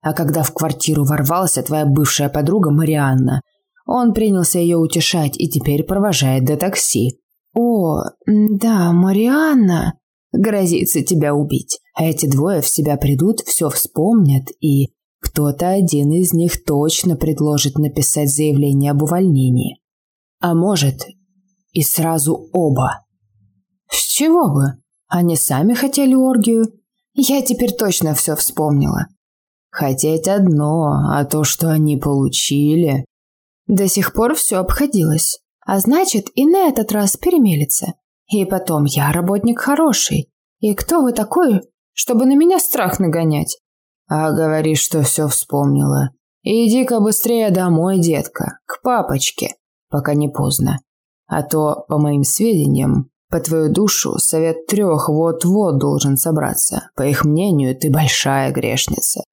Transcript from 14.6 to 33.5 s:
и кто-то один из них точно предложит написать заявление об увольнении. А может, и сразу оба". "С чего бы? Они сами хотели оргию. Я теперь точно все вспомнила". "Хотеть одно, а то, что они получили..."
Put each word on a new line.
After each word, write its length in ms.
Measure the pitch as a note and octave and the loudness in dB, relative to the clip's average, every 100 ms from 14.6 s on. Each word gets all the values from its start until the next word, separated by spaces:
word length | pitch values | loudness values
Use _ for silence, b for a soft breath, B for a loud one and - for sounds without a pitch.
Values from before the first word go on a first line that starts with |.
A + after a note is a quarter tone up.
и 340 | D#3 C#3 C3+ _ _ _ | 0 2 0 _ _ _
кто-то 480 | - - D3 C#3+ F3 | -6 -2 -2 0 0
один 420 | F#3+ F3+ D3 C#3+ | 2 2 2 2
из 200 | E3 F3+ | 2 2
них 320 | E3 E3+ - | 2 0 -2
точно 520 | - C#3+ D3+ - F3+ D3+ | -2 0 0 0 -2 -2
предложит 600 | D3+ D3+ D3+ D3 C#3+ C#3 | -2 0 0 0 -2 -2
написать 580 | D3+ C3+ C#3+ - C#3+ | -2 -2 -2 0 -2
заявление 580 | D3 D3+ C#3+ C#3+ C#3 C#3+ | 0 0 2 2 2 2
об 100 | C#3+ | 0
увольнении. 800 | D3+ F3 F#3+ C#3 C3 B2 - - _ _ _ _ _ _ | 0 2 2 2 2 0 -2 -8 _ _ _ _ _ _
А 140 | F3 | -2
может, 520 | E3 F3+ F#3+ C#3 C3 - - _ _ _ _ _ | 0 2 0 0 -2 -12 -18 _ _ _ _ _
и 100 | - | -4
сразу 680 | D3+ - E3 E3 D3 - - | -2 -2 0 0 0 -2 -2
оба". 520 | F3+ D#3+ B2+ C3 - _ _ _ _ _ _ _ _ _ | 0 2 2 -2 -4 _ _ _ _ _ _ _ _ _
"С 100 | - | -6
чего 480 | - - D#4 F4 B3+ | -4 0 2 4 2
бы? 320 | C#3+ C#3 C3+ _ _ _ | 2 0 -2 _ _ _
Они 280 | F3 E3+ D#3+ | 0 0 0
сами 380 | - C3+ F3+ | -2 0 2
хотели 400 | A#3+ C4+ C#4 C4+ | 2 0 2 4
оргию. 500 | C4 C4 B3+ G#3+ A3+ A3+ - _ _ _ | 4 4 2 2 2 0 -4 _ _ _
Я 300 | - C4 C#4 | -2 0 0
теперь 300 | C4 B3 A#3+ | -2 -2 -2
точно 420 | F#3+ G#3+ F3+ D#3+ | -2 -2 0 -2
все 200 | D3 - D3+ | -2 -2 -2
вспомнила". 720 | - - D3+ C#3+ C#3 - - _ _ _ _ _ _ | -4 -2 0 2 0 -2 -6 _ _ _ _ _ _
"Хотеть 580 | - C#3+ C3+ D#3 D#3+ F3 | -6 -4 -2 0 0 0
одно, 840 | G3+ F#3 D3+ D3 E3 D3+ C#3+ D3 | 2 2 2 0 0 0 0 0
а 140 | D3 | -2
то, 200 | C#3+ D#3 | -2 -2
что 260 | D3 - E3 | -2 -2 0
они 280 | D#3 D3+ C#3 | 2 0 0
получили..." 1080 | C#3+ C#3 C3+ - - C#3+ D3 D#3+ E3 C3+ C3 _ _ _ _ | -2 0 -2 -2 -2 0 2 2 0 -2 -6 _ _ _ _